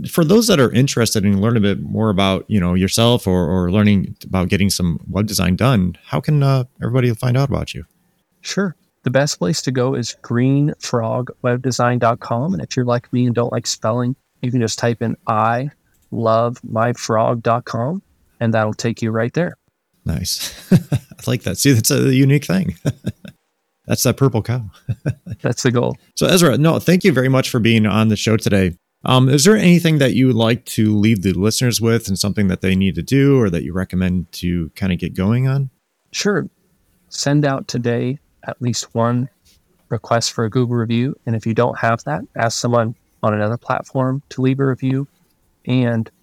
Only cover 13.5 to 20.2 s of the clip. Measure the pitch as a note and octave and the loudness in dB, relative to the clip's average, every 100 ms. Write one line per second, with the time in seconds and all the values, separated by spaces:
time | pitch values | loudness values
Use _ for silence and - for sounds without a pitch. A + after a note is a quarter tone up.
13.5 | A#2+ - - A2+ A#2+ B2 C3 _ _ B2+ | -4 -6 -4 -2 -2 -2 -4 _ _ -4
14.5 | B2 A2 - A#2+ A#2 A#2 - - A2 A2 | 0 -2 0 -2 -2 -4 -4 -2 0 0
15.5 | A#2+ D3 - _ _ _ A2+ A2+ A2 A#2+ | 0 -6 -12 _ _ _ -2 0 2 0
16.5 | B2 - A2 A#2+ A#2+ - A2 B2 A#2+ A#2 | -4 -6 -2 -2 -2 -2 0 0 0 0
17.5 | A#2 - A#2 B2+ F#3+ - _ _ _ A#2 | -2 -2 -6 -4 -6 -12 _ _ _ -2
18.5 | A2 G#2+ G#2 A#2 A2 A2+ A2 A#2+ - F3+ | 0 0 -2 -6 -4 -4 -2 -2 -2 -4
19.5 | - _ _ _ _ - D#2+ | -8 _ _ _ _ -6 -6